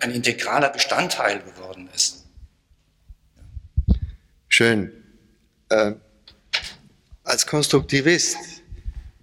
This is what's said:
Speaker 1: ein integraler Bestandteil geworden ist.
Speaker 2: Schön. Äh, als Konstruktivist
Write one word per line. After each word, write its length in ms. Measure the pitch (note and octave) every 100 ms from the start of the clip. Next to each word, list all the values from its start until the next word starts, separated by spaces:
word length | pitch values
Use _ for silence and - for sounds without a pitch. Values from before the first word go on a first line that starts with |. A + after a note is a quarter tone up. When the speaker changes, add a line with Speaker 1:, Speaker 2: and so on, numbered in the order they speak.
Speaker 1:
ein 100 | A#2+
integraler 580 | A#2+ A#2+ A#2 G#2+ B2+ C#3
Bestandteil 720 | - - B2 F3+ - A2 G2+
geworden 480 | F#2+ F#2 F#2 F#2+ F2+
ist. 300 | - - - - - - _ _ _ _ _ - - _ _ - - - - - - - - _ _ -
Speaker 2:
Schön. 440 | - A#2 A2 F2+ - - _ _ _ _ _ -
Äh, 240 | A2 G#2 A2 _ _ - - _ - - - - _ _ -
als 220 | - B2 -
Konstruktivist 880 | D3+ C#3+ C#3+ D3+ C#3 C#3+ E3+ - - - - - - - - - -